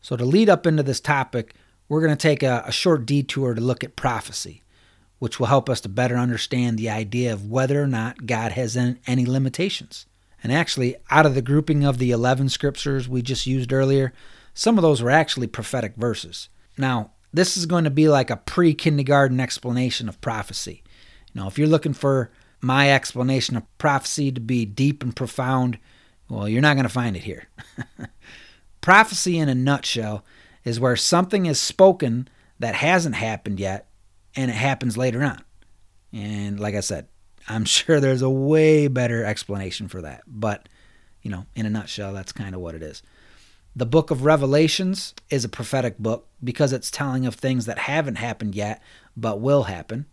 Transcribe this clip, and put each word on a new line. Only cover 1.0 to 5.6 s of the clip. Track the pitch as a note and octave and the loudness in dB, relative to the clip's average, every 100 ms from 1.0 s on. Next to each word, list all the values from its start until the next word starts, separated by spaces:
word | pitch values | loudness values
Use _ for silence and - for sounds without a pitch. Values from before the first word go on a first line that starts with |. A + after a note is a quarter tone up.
topic, | - C#3+ C3 B2 A2 _ _ _ _ | 0 0 0 -4 -8 _ _ _ _
we're | D3+ | 0
gonna | D#3+ D3 | 0 2
take | D#3+ D3 | 2 2
a, | C3+ A#2+ | 2 0
a | - | -2
short | - F#3 D#3 | -2 2 2
detour | A#2 C#3+ C3+ - C3 | 2 0 0 -2 -2
to | A#2 | -2
look | A#2+ B2 | -2 -2
at | C3 - | -6 -4
prophecy, | C3 A2+ - F#2+ F2+ D#2+ _ _ _ _ _ _ | -4 -4 -8 -12 -12 -16 _ _ _ _ _ _
which | A#2 - | -8 -4
will | A#2+ | 2
help | C#3 | 2